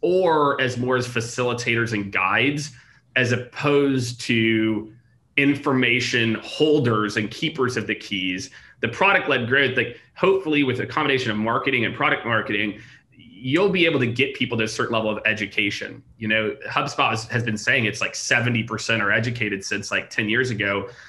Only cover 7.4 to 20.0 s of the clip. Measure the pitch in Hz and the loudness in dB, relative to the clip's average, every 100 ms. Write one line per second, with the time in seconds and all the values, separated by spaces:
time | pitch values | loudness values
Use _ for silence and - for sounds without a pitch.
7.4 | 160 151 127 120 101 107 - 98 92 90 | -6 -2 -2 0 -4 -6 -6 -6 -4 -4
8.4 | - - - - 117 117 190 196 180 131 | -8 -16 -20 -6 -4 2 2 4 2 0
9.4 | 113 135 135 123 113 - - - 180 190 | 2 2 2 0 -2 -6 -18 -2 2 2
10.4 | 156 147 135 113 101 - 147 135 113 107 | 2 2 2 0 -2 0 2 2 0 0
11.4 | 110 123 135 127 107 - 147 147 117 113 | 0 0 0 0 0 0 0 0 0 -2
12.4 | 104 104 107 98 - - _ - - 90 | 0 -2 -2 -6 -14 -20 _ -20 -20 -10
13.4 | 127 151 202 185 165 147 120 120 135 - | -2 2 2 4 4 4 2 2 0 0
14.4 | 123 113 113 - 117 113 107 104 107 107 | -2 -2 -2 -2 -2 0 -2 0 -2 -2
15.4 | 101 - 104 - 107 - - - 110 110 | -2 0 -2 -2 -8 -12 -20 -8 -2 0
16.4 | 110 - - 147 147 - 127 113 - 123 | 0 -4 -4 -4 -2 0 0 0 -4 -4
17.4 | 117 107 - 131 110 101 - - - 123 | -2 -2 0 2 0 -2 -4 -4 -2 0
18.4 | 120 117 110 110 - 113 101 110 117 120 | 2 0 -2 -4 -2 0 2 0 0 -2
19.4 | 107 101 95 104 - 98 | -2 -4 -4 -6 -2 -4